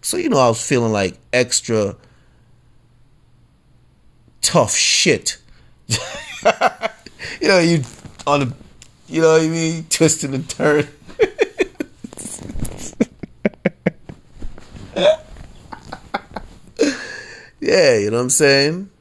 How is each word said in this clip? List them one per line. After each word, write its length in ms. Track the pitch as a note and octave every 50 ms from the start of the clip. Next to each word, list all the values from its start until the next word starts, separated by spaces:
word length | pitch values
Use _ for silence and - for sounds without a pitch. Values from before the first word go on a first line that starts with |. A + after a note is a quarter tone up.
| -
So, 140 | - - F4+
you 120 | F4 D#4+
know, 80 | A#3 C#3+
I 120 | B2+ A#2+
was 140 | A2+ A#2 -
feeling, 280 | - D3 B2 A#2 A2+
like, 260 | A2 G2+ G2 F#2 E2+ - _ _ -
extra 640 | B2 B2+ B2 - - - - A2+ A2 G#2 G2 - - _ _ _ _ _ _ _ _ _ _ - _ _ _ _ _ _ _ _ _ - _ _ _ _ _ _ _ _ _ _ _ _ _ _ _ _ _ _ _ _ - _ _ _ - _ -
tough 340 | - - - E3 A#2+ G#2 -
shit. 640 | - - - - - - F3 C3+ G2+ - - - - _ - - - - - - _ _ -
<laughs> 80 | - - - - - C#5+ - - - - - - - - - - - - - - - - _ - - - - - - -
You 80 | - -
know, 100 | G3 F#3
you 240 | E3+ E3+ E3+ D#3+ C3 - - - - - - - -
on 140 | - C#3+ C#3+
the, 140 | C#3 A#2+ - - - - - - - - _ _ _ -
you 140 | - D#3+
know 120 | D#3+ D#3+ D#3+
what 80 | D#3+
I 60 | D#3+ D#3+
mean? 380 | E3 E3 E3 D#3+ E3 E3 D#3+ -
Twisting 440 | - - E3 D#3+ - - - C#3 C3+
and 160 | C3 C3 -
turn. 380 | - - D3+ D#3 D3 D3+ D3 - - - - - - -
<laughs> 80 | A#4 F#4+ - - - - - - - - - - - - - _ - - - - - - - - - - - - - - - - - - - - - - - - - - - - _ - - - _ F3 - _ _ F3 - - - - - - _ - - - - - - - - - - - - - - - F3+ G3 G#3 - - - - - - - - - - - - - - - - - - - - - - - - - - - - - - - - - - D4 C4 - - - - - - - - - - - _ _
Yeah, 380 | - - - F#3+ E3+ C#3+ A#2+ A2
you 140 | G2+ G#2
know 60 | A2 A#2
what 60 | B2
I'm 60 | B2+
saying? 600 | B2 - D#3 C#3+ C#3 C#3 C#3 D3 D#3+ F3+ G3 G3 _ _